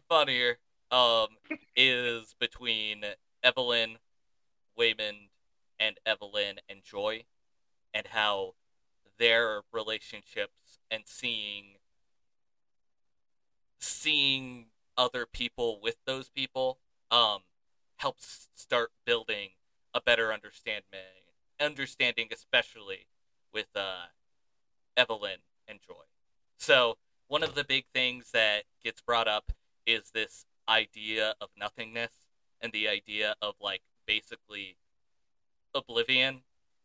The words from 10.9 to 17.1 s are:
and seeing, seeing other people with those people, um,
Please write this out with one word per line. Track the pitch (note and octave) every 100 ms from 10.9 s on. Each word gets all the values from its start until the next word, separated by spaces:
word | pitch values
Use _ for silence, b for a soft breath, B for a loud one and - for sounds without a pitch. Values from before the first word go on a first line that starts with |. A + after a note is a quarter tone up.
and | A2 -
seeing, | - B2 A2 G#2 G2+ G2+ G2 _ _ _ _ _ _ _ _ _ _ _ _ _ _ _ _ _ _ _ -
seeing | - - D#3 D3 C#3 C3+ B2+ B2 A2+ _ _ -
other | B2 B2 A#2
people | - B2 - A#2 G#2
with | A2 - -
those | C3 C3
people, | C#3 C3 C3 C3 B2+ _ _
um, | -